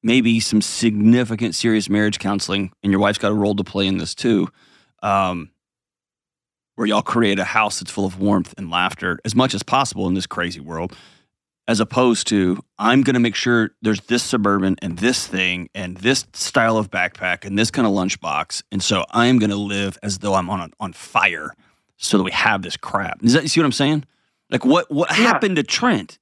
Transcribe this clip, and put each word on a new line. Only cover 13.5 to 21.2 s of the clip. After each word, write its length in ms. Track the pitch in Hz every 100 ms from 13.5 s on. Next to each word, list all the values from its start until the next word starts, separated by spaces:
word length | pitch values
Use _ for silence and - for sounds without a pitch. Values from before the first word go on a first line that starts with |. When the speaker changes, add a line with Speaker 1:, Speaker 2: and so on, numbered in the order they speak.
| 117 110 _
Speaker 1:
there's 180 | 113 98 -
this 160 | 120
Suburban 540 | - 123 101 101 95 95
and 160 | 95 85
this 260 | 113 123 -
thing 420 | 95 92 90 87
and 240 | - 90 90
this 260 | 107 135 -
style 460 | - - 131 113 110
of 120 | 104
backpack 540 | 98 90 - 92 87
and 140 | - 98
this 120 | 113
kind 160 | - 117
of 60 |
lunchbox, 680 | 98 92 - 82 73 80 - -
and 100 | 101
so 220 | - 98 -
I'm 280 | 110 120 127
gonna 160 | 107 101
live 420 | 101 101 98 -
as 180 | 104 95
though 120 | 101
I'm 160 | 95 87
on, 240 | 92 82 _
on 140 | 95
fire 580 | 80 - 120